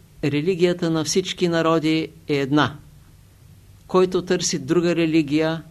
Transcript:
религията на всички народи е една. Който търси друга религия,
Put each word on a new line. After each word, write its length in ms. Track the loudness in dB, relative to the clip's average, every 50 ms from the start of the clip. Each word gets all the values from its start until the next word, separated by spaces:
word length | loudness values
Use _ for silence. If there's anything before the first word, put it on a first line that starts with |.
| -20 -20 -12 -6 -4
религията 680 | -2 -2 0 0 0 0 2 2 2 2 0 0 0
на 140 | 0 0 -2
всички 440 | 0 0 -2 -2 -2 -4 -2 -2 0
народи 640 | 0 2 2 2 2 2 2 2 0 0 -2 -6 -10 -16 -6 -4
е 80 | -2
една. 400 | -2 0 0 2 2 2 0 -2 -8 -16 -20 -20 -20 -20 -20 -20 -20 -20 -20 -20 -20 -20 -20 -20 -20 -20 -20 -20 -20 -10 -2
Който 340 | 2 2 2 2 0 -4
търси 380 | -2 -2 -2 -2 0 -2 -4 -4
друга 360 | -2 -2 -2 0 0 0 0
религия, 680 | 0 0 2 2 2 2 2 0 0 0 0 -2 -6 -10 -14